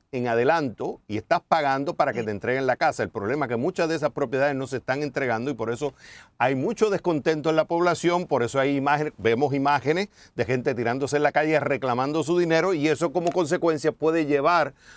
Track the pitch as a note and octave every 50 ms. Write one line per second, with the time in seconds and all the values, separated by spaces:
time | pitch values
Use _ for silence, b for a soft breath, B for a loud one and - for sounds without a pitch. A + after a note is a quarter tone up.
0 | _ _ - B2+ B2 B2 A#2 A#2 B2 C#3 E3 E3 D3+ B2+ G2+ - B2 E3+ - -
1 | _ - G#2 G#2+ - _ E3 F3 - _ F3+ D#3+ D3 C#3 C3+ C3+ C#3 F3 - -
2 | D#3 C#3 A2+ A#2+ A2+ G#2+ G#2 G2 - A2+ B2+ C3+ C3+ B2+ B2 - E3 D3+ - -
3 | A2+ G2 - A2 G2+ G#2 C3 D3+ C#3+ A2+ A#2+ A2+ B2 F#3 - - E3+ D#3+ E3 D3+
4 | C#3+ D3 - D3 C#3+ A#2+ C3+ C3 C3+ D3 C#3+ C3 C3+ - C3+ A#2+ - - B2+ C#3+
5 | D3+ C#3+ - C#3 C3+ B2 A#2 A2 A#2+ C#3+ C3 A2 A2+ A2 A#2+ A#2+ D3 C#3 B B
6 | B B B B B B B _ A#2+ C3 C#3 C3 C#3 G#3 A3 - A3 G#3+ G3 E3
7 | - F3+ E3+ D3 - E3+ D#3+ D3+ C#3+ E3 D#3+ D#3+ D#3 - E3+ E3+ F3 F3+ E3 -
8 | - E3+ F3 F3 F3+ - C#3+ B2 A#2+ A2+ - C#3 C3+ C#3+ C#3+ C#3 C3+ C#3+ D3 D3
9 | D3+ D3+ - - F#2+ A2 A#2 A#2 C#3+ C3+ C#3 C#3 C3+ C#3+ C#3+ C#3 A2 C3+ D#3+ F3+
10 | G3+ b b b b b b - A#2 G#2+ B2+ B2+ A#2+ D3 C3+ A2 A#2 A#2 A#2+ C3+
11 | C#3 C3 C#3+ D3 D3 D3 - D3+ D3+ D#3 D#3 D3 - E3 C#3+ A#2+ - C3 A#2+ A#2+
12 | C3 C#3+ D3+ D#3+ D3 C#3 F3 F3 F3 E3 E3 E3 E3 F#3+ F#3+ D3+ C#3+ D#3 D3+ -
13 | E3+ D#3 C3+ F3+ E3+ F3 E3+ F3+ F3 C3 F3 E3+ D#3+ E3 D#3+ C#3+ D#3 D#3 C#3+ -
14 | C#3+ D#3 D#3+ E3 D#3 C#3+ D3+ C#3 C3+ D#3+ F3 E3+ D3 C3 - B B B B